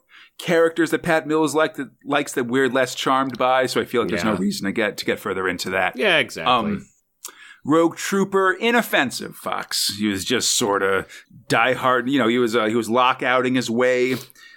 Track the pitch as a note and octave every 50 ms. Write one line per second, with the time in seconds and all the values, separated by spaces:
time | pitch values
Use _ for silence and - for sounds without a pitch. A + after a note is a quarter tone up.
0 | _ _ - - - _ _ - - - F3 E3 E3 E3 E3 E3+ D#3+ C#3+ D#3+ D3+
1 | - F3 D#3+ D#3+ - D3 D3+ D#3+ D#3+ D3 C3 D#3 D#3 D3+ D#3 - C#3 - - _
2 | - C#3 C#3 C#3+ C#3+ - - C#3+ B2+ A#2 B2 C3+ C3+ B2+ A#2+ C3+ B2+ B2+ - -
3 | - - C3 C3 C3 C3+ A#2+ A2+ C3 B2+ C3 C3 C3 B2 - B2 G2+ - - A#2+
4 | A2 F2+ A2+ G2+ - A2 G#2+ F2+ F#2+ G#2 F#2 - - G2 F2 A2 G#2+ G#2 - -
5 | - - G#2 - - G#2+ F#2 F#2+ F#2 F#2 F2+ E2+ - G2 F#2 F#2 F#2 F2+ - -
6 | - G3+ E3+ D3+ B2 - - F#2 D#2+ B2 B2 A#2+ G#2+ G#2 G2+ - - - _ _
7 | _ _ _ _ - - - - - - - _ - C3 D3 E3 E3+ E3 E3 -
8 | - - G3 G3 F#3+ G3 F#3+ F#3+ F#3+ F#3 F#3 - A3 A#3 A#3+ A#3+ A3 - - F3
9 | C#3 E3+ - - G#2+ - - - - F#2+ F#2+ G2 F#2+ - - - - - G#2 G2+
10 | G#2+ G#2+ G2 F#2+ F2 - B2 A2 - - - - B2+ G#2 G2 G2 F#2+ G2 G2 F#2+
11 | - - - - - _ - - - - C3+ A#2+ A#2 B2+ B2+ B2+ C3 B2+ B2+ B2
12 | A#2+ B2 C#3 C3+ A#2 A2+ A#2+ B2 B2 A2+ A2+ A#2+ A2 A2 A2+ A#2+ G#2+ G2+ A2+ B2+
13 | B2 B2+ B2+ B2+ D3 B2+ B2 B2+ B2+ B2+ B2+ C3 A#2 A2+ A2+ A#2+ B2+ B2+ B2+ B2
14 | B2 B2+ B2+ B2 - - _ - - - -